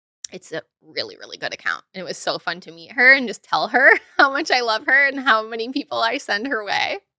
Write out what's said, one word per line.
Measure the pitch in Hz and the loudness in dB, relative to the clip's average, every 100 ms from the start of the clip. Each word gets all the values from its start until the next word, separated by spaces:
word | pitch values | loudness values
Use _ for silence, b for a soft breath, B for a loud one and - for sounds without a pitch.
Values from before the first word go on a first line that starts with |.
| _ _ - | _ _ -16
it's | 185 - | -16 -12
a | 156 - _ | -12 -12 _
really, | 156 151 113 - | _ -10 -10 -12
really | 113 - | -20 -12
good | 139 | -10
account. | - - 76 - | -8 -8 -8 -10
And | 190 | -12
it | |
was | 165 170 | -10 -8
so | 180 170 | -6 -6
fun | - 170 | -6 -10
to | 170 | -12
meet | 170 165 | -20 -8
her | 277 247 | 2 6
and | 277 233 | 6 2
just | 202 | -8
tell | - 156 196 | -4 -2 2
her | 254 285 415 - | 4 6 4 2
<laughs> | - | 2
how | 277 | 2
much | 277 330 | 2 0
I | 247 | 0
love | 233 220 - | 0 -2 2
her | 269 277 | 2 2
and | 277 | 0
how | 262 220 220 | 2 2 0
many | 233 233 | -8 -6
people | 277 302 233 | -6 -6 -2
I | 226 247 | -2 -2
send | - 208 269 | -4 -4 -4
her | 220 | -6
way. | 202 - - 381 _ | -2 -2 -2 -4 _